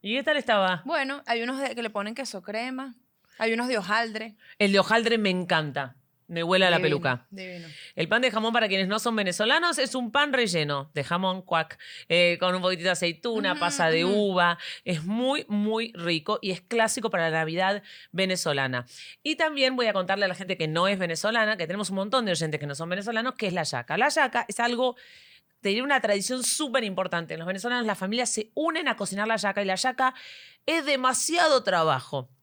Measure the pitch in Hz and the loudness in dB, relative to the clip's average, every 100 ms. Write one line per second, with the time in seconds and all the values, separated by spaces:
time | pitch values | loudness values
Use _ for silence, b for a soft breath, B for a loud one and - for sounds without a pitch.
0 | 202 247 302 302 254 214 190 180 226 320 | -2 -2 2 0 2 4 4 0 -2 -2
1 | 269 277 - 233 233 269 269 226 233 214 | -2 -6 -2 -2 -2 -4 -4 -4 -6 -4
2 | 202 233 247 196 180 214 247 262 269 233 | -6 -8 -10 -10 -8 -6 -6 -8 -12 -16
3 | _ _ _ - 226 226 247 233 180 214 | _ _ _ -4 -2 0 0 -2 0 0
4 | 233 220 226 - B B 208 196 - 226 | 0 -6 -12 -16 B B 4 6 6 4
5 | 233 226 208 180 175 170 151 135 135 - | 4 2 2 0 2 0 0 -4 -8 -12
6 | _ _ _ 170 170 185 185 170 156 147 | _ _ _ -4 2 4 6 6 4 2
7 | 156 123 _ 196 185 175 165 147 B - | 0 -2 _ -16 -14 -14 -16 -18 B -6
8 | - 226 254 220 220 233 220 190 185 214 | 0 2 2 0 0 2 2 2 0 0
9 | 240 220 190 175 208 302 349 311 262 254 | 0 0 0 0 2 2 2 0 -2 -2
10 | 240 277 294 262 226 170 147 143 143 - | -2 0 2 2 2 0 0 -2 -4 -6
11 | 135 175 190 185 185 165 160 - B B | -4 -2 -2 -4 0 0 0 -8 B B
12 | B 170 175 175 180 185 180 185 175 180 | B 4 4 4 0 2 0 0 0 0
13 | 175 165 240 220 196 180 175 175 165 160 | -2 -2 -4 0 0 0 0 2 2 4
14 | 175 208 202 180 175 170 B B - 165 | 4 2 2 4 4 2 B B -4 -4
15 | 170 220 254 294 - 208 208 220 226 175 | -2 -2 0 0 -2 -2 0 0 -4 -6
16 | 170 165 156 214 202 175 _ 233 220 220 | -2 -2 -2 -4 -2 -6 _ 0 2 0
17 | 220 190 165 160 160 170 190 202 B B | -2 0 2 2 0 0 0 0 B B
18 | B 170 190 185 165 139 135 127 123 B | B -2 0 0 0 0 0 -2 -6 B
19 | B B 294 311 320 285 262 254 226 196 | B B -6 0 0 2 0 2 0 0
20 | 180 196 196 180 185 185 156 160 185 196 | 0 0 0 -2 -6 -4 -2 2 2 2
21 | 175 165 208 233 214 214 165 190 190 196 | -2 -2 0 0 0 0 -2 -4 -2 -2
22 | 196 254 220 170 160 151 147 139 165 185 | 0 0 0 0 -2 -4 -6 -6 -6 -4
23 | 202 220 247 - 208 175 156 127 123 165 | -4 -4 -4 -4 -2 -2 -2 -4 -4 0
24 | 269 311 269 - - - 240 240 254 240 | 0 2 0 0 -4 -2 -2 0 -2 -2
25 | B B B B _ _ 202 208 269 269 | B B B B _ _ -2 -2 2 2
26 | 214 202 196 254 240 - 302 247 220 185 | 2 0 0 -2 -2 -2 0 0 0 -2
27 | 185 170 165 160 165 190 240 247 226 196 | -2 -2 -4 -8 -6 -4 -2 -2 0 -2
28 | 190 226 240 - - - 320 320 294 220 | -2 -2 -2 -2 -4 -2 0 0 -2 -2
29 | 196 196 214 226 202 196 196 190 262 247 | -4 -2 0 0 0 0 -2 0 -2 2
30 | 262 B B B B B - 330 285 269 | 0 B B B B B 0 0 2 2
31 | 254 254 - 339 330 269 208 180 160 131 | 2 0 0 2 4 4 2 2 4 2
32 | - 139 123 _ | -2 -8 -8 _